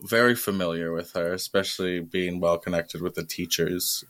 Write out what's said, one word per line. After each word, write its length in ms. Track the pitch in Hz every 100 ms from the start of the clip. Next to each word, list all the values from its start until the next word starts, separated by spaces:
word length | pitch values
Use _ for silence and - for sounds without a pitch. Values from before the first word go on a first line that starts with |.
very 320 | 104 117 123 120
familiar 560 | - 98 87 85 82
with 220 | 82 87
her, 200 | 92 85
especially 680 | 92 - 98 95 - 92 90
being 380 | 82 92 90 87
well 180 | 85 85
connected 420 | - 85 - 82
with 140 | 87 90
the 80 |
teachers, 800 | 80 - 90 - 82 90 - -